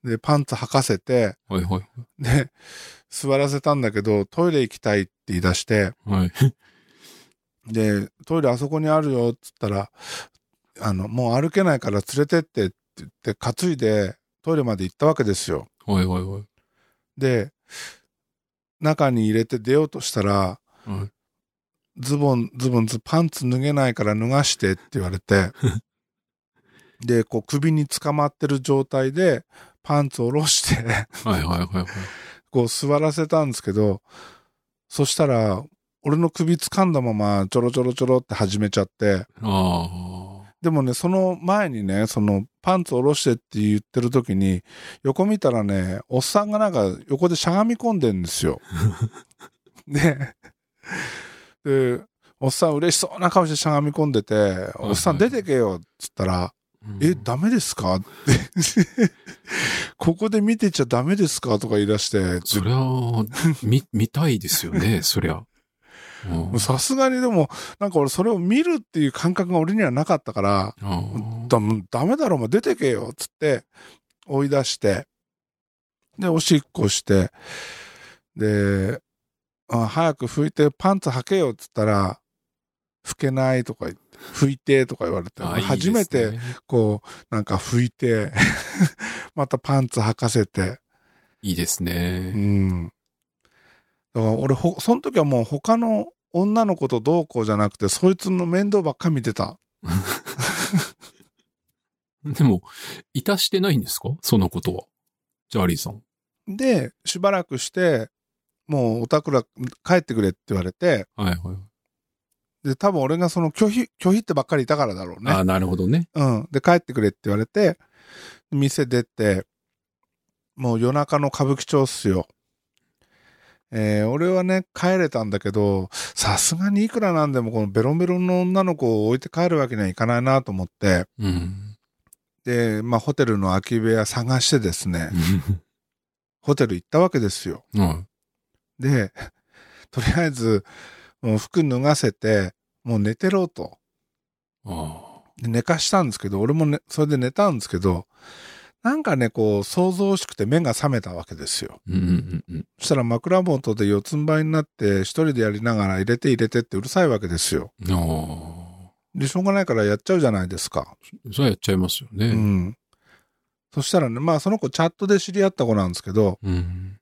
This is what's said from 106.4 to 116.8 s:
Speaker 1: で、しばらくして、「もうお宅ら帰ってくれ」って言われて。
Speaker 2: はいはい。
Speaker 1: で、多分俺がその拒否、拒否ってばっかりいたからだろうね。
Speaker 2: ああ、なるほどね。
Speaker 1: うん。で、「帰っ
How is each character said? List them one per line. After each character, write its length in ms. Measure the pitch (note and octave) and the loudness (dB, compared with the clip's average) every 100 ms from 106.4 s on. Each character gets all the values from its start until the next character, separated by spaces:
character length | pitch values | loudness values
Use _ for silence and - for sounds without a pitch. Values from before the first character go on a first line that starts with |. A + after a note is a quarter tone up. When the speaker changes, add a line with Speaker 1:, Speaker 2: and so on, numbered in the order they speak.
| - | -14
Speaker 1:
で、 460 | G3+ C4 G3+ B2 _ | -2 2 2 0 _
し 140 | - F3 | -10 -2
ば 120 | G3 | 0
ら 140 | G3 | 0
く 120 | E3+ B2+ | -4 -8
し 120 | - | -6
て、 380 | - F3+ C3 A2 _ _ _ _ _ - | 0 2 2 -2 _ _ _ _ _ -4
「も 300 | D3 A#2+ A2+ | 0 0 0
う 40 | |
お 40 | A#2 | 0
宅 240 | D3+ D3+ | -2 2
ら 120 | C3+ - - B2 - | -2 -2 -12 -12 -12
帰 100 | - F3+ | 0 0
っ 40 | |
て 120 | - | 2
く 60 | A2+ | 0
れ」 60 | G2 | 0
っ 20 | |
て 60 | - - | -2 -4
言 100 | G2 | -4
わ 40 | |
れ 80 | F2+ | -4
て。 340 | - F3 B2 F#2+ - | -2 0 0 -2 -4
Speaker 2:
は 140 | G2 | -4
い 20 | F2 | -4
は 160 | F2+ | -8
い。 20 | F#2+ G2 _ _ _ _ _ _ _ _ _ C#3 | -12 -16 _ _ _ _ _ _ _ _ _ -6
Speaker 1:
で、 80 | C3 | 0
多 160 | G3+ | 2
分 80 | F3+ | 2
俺 160 | C3 E3 | 0 2
が 120 | F3 | 0
そ 100 | F3+ | 0
の 100 | D#3+ | -2
拒 160 | - G#3+ | 2 2
否、 180 | A3+ - _ | 2 -4 _
拒 120 | F3+ | 2
否 60 | G3+ | 2
っ 40 | |
て 120 | - | 2
ば 80 | D3+ | -2
っ 40 | - | 0
か 100 | D#3 | -2
り 60 | |
い 20 | B2+ | 0
た 100 | D3+ | 0
か 80 | B2+ | 0
ら 80 | |
だ 100 | F#2 F#2 | -2 -10
ろ 100 | F2+ | -8
う 60 | |
ね。 80 | A#2 | 0
Speaker 2:
あ 60 | F#2+ | 2
あ、 40 | |
な 140 | F#2 F#2 | 2 2
る 80 | F#2 | 0
ほ 100 | F2+ | 0
ど 100 | F#2 | 2
ね。 200 | D#3 E3+ | 0 0
Speaker 1:
う 80 | D#3 | 0
ん。 260 | C#3 A2+ D#3 | 0 0 -2
で、 100 | C#3 | 0
「帰 100 | - | 2
っ 80 | F3 | 2